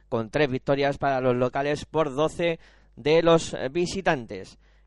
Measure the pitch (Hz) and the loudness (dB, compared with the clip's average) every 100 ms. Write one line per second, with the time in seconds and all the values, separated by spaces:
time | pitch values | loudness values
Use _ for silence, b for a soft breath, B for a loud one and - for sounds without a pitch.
0 | _ 117 110 147 143 127 - 139 139 139 | _ -4 -2 0 0 0 -2 0 0 0
1 | 139 131 127 123 127 139 143 147 - 151 | -2 0 0 2 0 0 -2 -2 -4 -2
2 | 151 131 151 - 170 165 b b b - | -2 0 -2 0 -4 -4 b b b -6
3 | 131 165 170 165 - - 127 160 180 190 | 2 4 6 4 2 -6 -4 -2 -4 -2
4 | 180 147 113 95 95 - _ _ | -2 -2 -4 -12 -14 -20 _ _